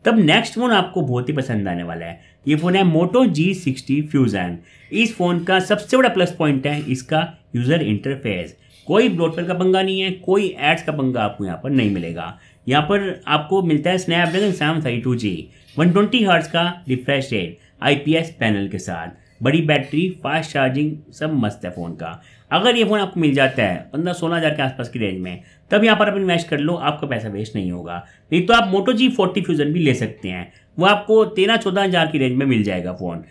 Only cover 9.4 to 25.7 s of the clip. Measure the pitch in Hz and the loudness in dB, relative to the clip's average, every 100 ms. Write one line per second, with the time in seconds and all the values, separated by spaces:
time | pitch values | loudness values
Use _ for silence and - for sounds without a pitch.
9.4 | 170 175 185 185 190 190 190 185 - 196 | -4 0 2 2 2 0 -2 -4 0 0
10.4 | 190 - 147 160 - 151 131 123 104 - | 0 0 0 0 -2 -2 -2 0 -2 -2
11.4 | 95 82 131 135 104 95 82 82 82 - | -6 -6 -2 2 2 0 -4 -8 -10 -14
12.4 | - _ 117 143 151 202 190 - - 156 | -20 _ -2 0 2 0 0 -6 -2 -2
13.4 | 151 190 175 147 175 180 175 170 165 185 | 0 0 2 2 2 -2 0 0 0 0
14.4 | 208 180 151 160 147 117 127 120 104 82 | 0 0 0 0 -2 -2 -2 -2 -2 -4
15.4 | - - _ - 175 185 208 247 196 170 | -10 -20 _ 0 4 4 2 2 4 2
16.4 | - 170 175 175 131 127 - 139 131 110 | 2 -2 -2 -4 -4 -4 0 -2 -2 -4
17.4 | 82 - _ _ 127 147 147 160 165 - | -6 -10 _ _ 0 0 2 0 -2 -2
18.4 | 113 101 98 95 - 85 82 - _ - | 0 0 -2 -8 -8 -10 -10 -16 _ -4
19.4 | 127 165 151 143 131 147 185 180 - 160 | 0 2 2 0 -2 -2 -2 -4 -4 -4
20.4 | 156 143 131 135 151 151 - - 156 143 | -4 -2 0 0 -2 -4 -12 -10 -4 -2
21.4 | 107 - 90 87 85 80 82 85 _ - | -2 -4 -10 -10 -10 -10 -12 -12 _ -20
22.4 | - 170 240 240 202 208 190 175 151 135 | -4 0 2 4 2 2 0 0 2 4
23.4 | 131 131 101 87 - 143 175 170 165 170 | 2 2 0 -2 -6 -4 -4 -2 -2 0
24.4 | 156 151 131 - 117 120 101 92 92 90 | 0 0 -4 -4 -8 -4 -4 -4 -8 -10
25.4 | - _ - | -16 _ 0